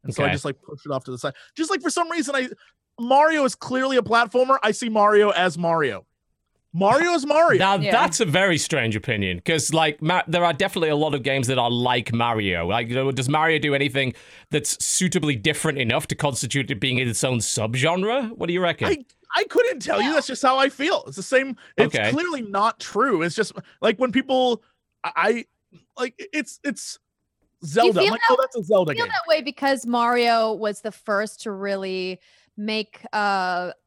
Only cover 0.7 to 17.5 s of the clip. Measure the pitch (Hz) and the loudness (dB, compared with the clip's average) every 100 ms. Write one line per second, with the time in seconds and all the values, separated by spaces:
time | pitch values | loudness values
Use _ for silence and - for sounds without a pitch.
0.7 | 147 147 135 - 127 147 - - - 320 | -16 -6 -6 -6 -8 -8 -10 -20 -8 -4
1.7 | 320 311 - 339 339 269 277 254 - _ | -2 -2 -2 -2 -2 -2 -2 -4 -8 _
2.7 | _ _ - 233 269 311 320 262 - - | _ _ -10 2 4 6 4 0 -2 -4
3.7 | 254 262 254 196 226 233 247 254 269 214 | -2 2 0 2 2 2 2 2 2 2
4.7 | 214 240 214 208 208 208 175 185 160 170 | -2 -2 4 6 6 4 4 0 0 0
5.7 | 165 139 98 _ _ _ _ _ _ _ | 0 0 -4 _ _ _ _ _ _ _
6.7 | 165 196 262 349 339 285 302 330 190 190 | 0 4 4 4 0 2 4 6 6 4
7.7 | 196 196 226 214 165 202 160 196 156 - | 2 2 2 2 0 0 2 2 2 0
8.7 | 147 113 107 - 110 95 90 - 160 - | 0 0 -2 -2 -2 -2 -2 0 0 0
9.7 | 160 156 147 156 180 - 175 175 147 196 | 2 0 0 0 0 0 2 2 2 -2
10.7 | 196 156 147 156 143 127 135 123 131 120 | 0 0 2 0 0 0 0 0 0 0
11.7 | 120 123 123 - 117 120 113 101 87 85 | 0 2 0 0 -2 0 0 0 0 0
12.7 | 110 113 123 135 135 127 151 160 156 147 | -2 -2 -2 -2 -2 0 2 2 2 0
13.7 | 139 139 131 127 - - - _ 151 147 | 0 0 0 -2 -6 -20 -20 _ -4 -4
14.7 | - - - 185 185 147 127 123 147 160 | -6 -4 0 0 0 0 0 0 0 -2
15.7 | 139 117 127 - - 147 120 123 139 123 | -2 0 0 -2 -2 -2 -2 -4 -4 -2
16.7 | 113 135 127 127 110 139 123 - | -4 -2 -2 -2 -2 0 0 -2